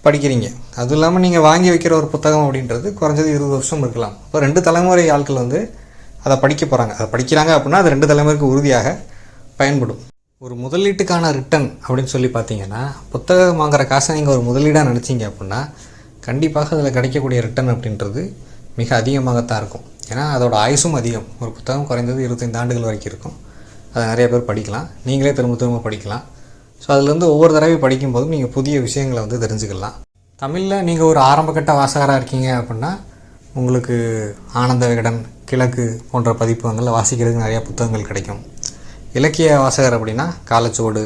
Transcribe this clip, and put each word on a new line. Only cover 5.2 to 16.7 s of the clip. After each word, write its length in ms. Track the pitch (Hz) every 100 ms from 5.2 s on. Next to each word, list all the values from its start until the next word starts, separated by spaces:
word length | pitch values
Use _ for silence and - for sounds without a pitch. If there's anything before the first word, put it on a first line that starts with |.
| 139 135
வந்து 160 | 123 156 226 - - - - -
அதை 120 | - 135
படிக்க 200 | - 147 151
போறாங்க. 280 | 127 110 -
அதை 100 | 110
படிக்கிறாங்க 380 | 120 127 156 156 156
அப்படின்னா 240 | 139 185
அது 100 | 175
ரெண்டு 160 | 139 147
தலைமுறைக்கு 360 | 147 147 151 139
உறுதியாக 340 | 135 143 123 120 180 - - - - - -
பயன்படும். 420 | 139 143 123 - - _ _ _ 127
ஒரு 100 | 120
முதலீட்டுக்கான 680 | 127 175 202 196 180 175 165 135
ரிட்டர்ன் 300 | 131 156 135 -
அப்படின்னு 300 | - 127 127 131
சொல்லி 140 | 123 120
பார்த்தீங்கன்னா, 440 | 113 107 95 107 139 135 -
புத்தகம் 480 | - - 180 185 165
வாங்குற 220 | 151 147 135
காசை 280 | 135 139 156
நீங்க 140 | 143 131
ஒரு 80 | 120
முதலீடா 340 | 131 151 151 139
நினைச்சீங்க 340 | 120 120 127 104
அப்படின்னா, 320 | - 95 110 147 - - - - - -
கண்டிப்பாக 480 | 131 156 151 151